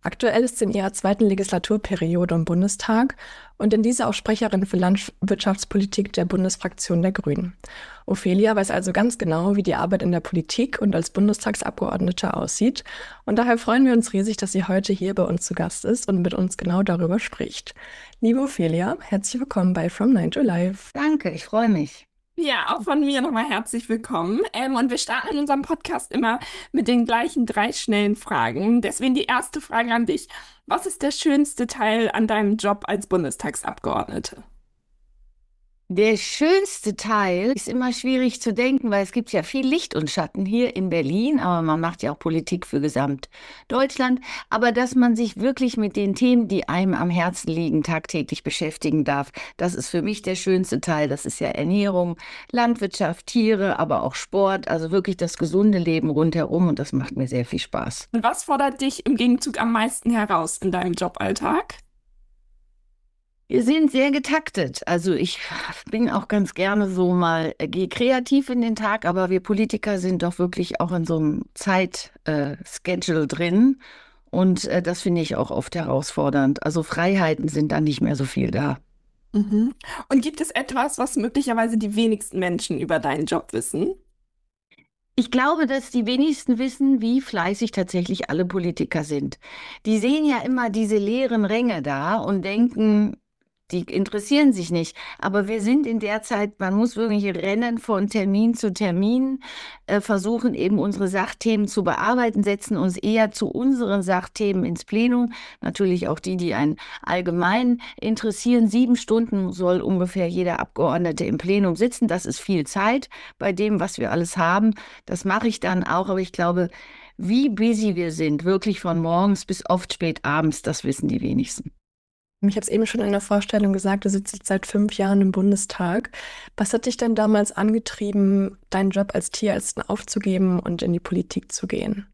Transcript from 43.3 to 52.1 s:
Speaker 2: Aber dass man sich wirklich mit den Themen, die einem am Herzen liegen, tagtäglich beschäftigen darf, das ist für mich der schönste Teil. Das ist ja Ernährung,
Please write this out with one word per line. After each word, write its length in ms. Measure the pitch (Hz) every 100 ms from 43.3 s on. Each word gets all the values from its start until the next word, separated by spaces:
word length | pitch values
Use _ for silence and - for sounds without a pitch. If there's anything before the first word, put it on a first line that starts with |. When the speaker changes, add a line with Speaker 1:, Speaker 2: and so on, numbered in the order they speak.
| - - - _ 240 269 - 254 254 - - -
Speaker 2:
Aber 220 | 214 240
dass 240 | 226 247 254
man 200 | 240 226
sich 240 | 233 202
wirklich 380 | 233 262 254 226
mit 180 | 208 208
den 200 | 202 190
Themen, 320 | 247 247 214
die 200 | 190 -
einem 280 | 175 190 180
am 160 | 175
Herzen 400 | 175 170 180 -
liegen, 320 | 160 165 156
tagtäglich 580 | 151 160 - 165 139 -
beschäftigen 640 | - - 156 - 160 156
darf, 260 | 147 143 143 - - -
das 180 | 175 175
ist 140 | 123
für 120 | 175
mich 220 | 165 208
der 100 | -
schönste 480 | 185 - 185 185 165
Teil. 260 | - 151 151
Das 200 | 139 -
ist 120 | -
ja 100 | 143
Ernährung, 680 | - 151 202 202 180 175